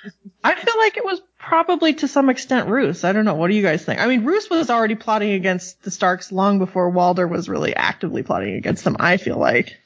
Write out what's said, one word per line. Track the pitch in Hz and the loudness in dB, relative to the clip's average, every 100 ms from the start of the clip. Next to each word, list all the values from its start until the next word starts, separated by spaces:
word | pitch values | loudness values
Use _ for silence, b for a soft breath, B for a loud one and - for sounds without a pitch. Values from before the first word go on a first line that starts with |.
| 202 - 196 - | -16 -20 -20 -2
I | 254 | -2
feel | 370 466 440 | 0 0 2
like | 427 - | 0 0
it | 392 | -4
was | 370 - _ | -4 -8 _
probably | - 330 339 349 320 302 | 0 2 2 2 2 2
to | 277 | 0
some | 277 269 | 2 2
extent | 254 - 254 190 | 2 0 -2 0
Roose. | 254 208 175 | 0 0 0
I | 175 | 0
don't | 208 214 | 2 2
know. | 151 | 2
What | 175 | 2
do | 208 | 2
you | |
guys | 190 - | 2 0
think? | - - | -2 -2
I | 226 | 0
mean, | 254 240 | 2 2
Roose | 415 415 | 0 0
was | 339 247 | -2 0
already | 233 220 220 | 0 0 -2
plotting | - 214 208 | -2 0 0
against | 196 185 180 - - | 0 0 -2 -6 -14
the | 196 | -12
Starks | - 185 180 - | -2 0 0 -4
long | 185 196 202 | 0 2 2
before | 185 185 180 | 0 0 0
Walder | 180 180 180 175 | 2 2 2 0
was | 175 175 | -2 -4
really | 190 - - | -4 -2 0
actively | - - 175 - | -2 -2 -6 -6
plotting | - 90 98 92 | -4 -4 -4 -4
against | - - | -4 -2
them, | - 107 | -2 0
I | 170 180 | 0 0
feel | - - | -2 0
like. | - 120 - - | 2 2 -2 -10